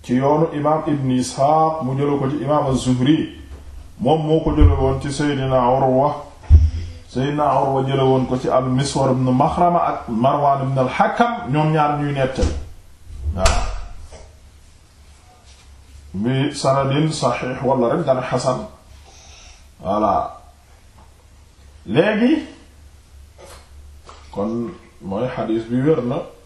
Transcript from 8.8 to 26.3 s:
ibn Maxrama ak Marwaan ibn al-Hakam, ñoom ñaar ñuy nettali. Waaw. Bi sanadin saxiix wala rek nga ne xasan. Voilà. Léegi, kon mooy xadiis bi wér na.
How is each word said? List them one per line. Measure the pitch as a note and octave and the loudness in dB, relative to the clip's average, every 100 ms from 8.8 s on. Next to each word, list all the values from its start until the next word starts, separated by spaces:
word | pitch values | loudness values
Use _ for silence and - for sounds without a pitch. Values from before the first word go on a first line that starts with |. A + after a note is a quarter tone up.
| C#3 C#3+ C3+ | 0 0 0
ibn | C3 B2+ | 2 2
Maxrama | B2+ D#3 F3 F3 F3 | 2 2 2 2 2
ak | - - - | 0 -4 -6
Marwaan | A2+ C3+ C#3+ C#3+ C#3 C3 | 0 2 2 2 0 0
ibn | C3 | 0
al-Hakam, | B2+ - D#3+ - A#3+ - - | -2 0 0 2 0 0 -2
ñoom | D3+ D#3 | 0 2
ñaar | D#3 D3 D3 | 2 0 0
ñuy | C#3+ | -2
nettali. | C#3 C3 - A#2 - - - - - - - D2+ E2 | -2 -2 0 -2 -2 -10 -18 -20 -20 -20 -8 -6 0
Waaw. | E2 - - - - - - - - - - - - - - - - - - - - - - - - - - | 2 2 -2 -6 -12 -16 -18 -20 -20 -20 -20 -20 -20 -20 -20 -20 -20 -20 -20 -20 -20 -20 -20 -20 -20 -20 -14
Bi | F#2+ A2+ C3+ D3 | -6 -2 0 -2
sanadin | - C#3+ C3+ C3+ C#3 D#3 | -2 0 0 2 0 0
saxiix | - C3 A#2+ B2+ B2+ | 0 -2 -2 -6 -4
wala | B2+ B2+ A#2+ | 0 2 2
rek | E3 C#3+ | 0 2
nga | |
ne | C3 | 0
xasan. | C3 C3 C3+ - - - - - - - - - - - - - | 0 -2 -2 -4 -8 -16 -20 -20 -20 -20 -20 -20 -20 -20 -20 -10
Voilà. | - G2+ F#2+ F2+ - - - - - - - - - - - - - - - - - | -4 0 2 0 -2 -12 -20 -20 -20 -20 -20 -20 -20 -20 -20 -20 -20 -20 -20 -20 -2
Léegi, | - G3+ G#3 B3 D#4+ - - - - - - - - - - - - - - - - - - - | 2 2 2 2 0 -4 -18 -20 -20 -20 -20 -20 -20 -20 -20 -20 -20 -20 -20 -20 -20 -20 -20 -14
kon | - G#2+ A#2 A2+ - - - | -8 -6 -4 -6 -10 -20 -16
mooy | F#2 G2 B2+ | -10 -6 -6
xadiis | B2+ A2 A2+ A2 | -6 -4 -4 -2
bi | B2 | 0
wér | D3 D#3 | 2 2
na. | A#2+ D3+ - | 0 -6 -8